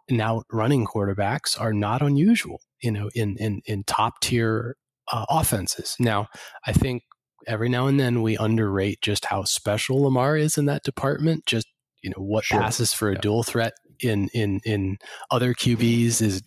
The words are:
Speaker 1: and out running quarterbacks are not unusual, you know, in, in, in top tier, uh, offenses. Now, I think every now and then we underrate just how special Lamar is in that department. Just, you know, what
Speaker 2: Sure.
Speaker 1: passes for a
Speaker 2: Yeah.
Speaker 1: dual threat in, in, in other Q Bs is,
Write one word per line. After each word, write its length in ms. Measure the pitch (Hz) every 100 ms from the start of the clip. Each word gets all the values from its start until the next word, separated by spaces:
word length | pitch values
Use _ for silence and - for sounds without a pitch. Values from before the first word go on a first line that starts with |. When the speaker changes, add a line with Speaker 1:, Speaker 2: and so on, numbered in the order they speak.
| -
Speaker 1:
and 140 | 120
out 240 | 110 113 -
running 340 | 113 113 143 107
quarterbacks 760 | 110 98 98 101 143 - -
are 140 | 110
not 280 | 104 104 123
unusual, 600 | 143 143 190 233 - - _ _
you 100 | 123
know, 180 | 104 104
in, 220 | 117 104 98
in, 240 | 110 98 -
in 180 | 104
top 380 | - - 113 -
tier, 560 | - 120 113 110 117 - _ _ -
uh, 140 | 117 107
offenses. 640 | 160 - 110 90 - - -
Now, 280 | 120 104 104 - - - -
I 60 |
think 320 | - 135 120 - _ _ _ -
every 220 | 110 117
now 200 | 123 135
and 120 | 139
then 220 | 127 120
we 160 | 113 107
underrate 640 | 110 113 104 98 98 95
just 240 | - 101 -
how 180 | 98
special 600 | 92 - - 104 - 135
Lamar 340 | 139 131 135 156
is 200 | 151 156
in 80 | 143
that 180 | 143
department. 600 | - - 139 - 156 156 -
Just, 220 | 113 - _ _ _
you 80 | -
know, 120 | -
what 220 | 98 107 -
Speaker 2:
Sure. 160 | -
Speaker 1:
passes 320 | 110 117 117
for 160 | - 104
a 60 | 95
Speaker 2:
Yeah. 60 |
Speaker 1:
dual 220 | 104 110
threat 300 | 113 120 113 - _ -
in, 300 | 127 104 95
in, 280 | 117 104 95
in 340 | 113 104 95 98 - - -
other 220 | 117 123
Q 220 | 120 123 117
Bs 460 | 117 117 117 113
is, 220 | 110 95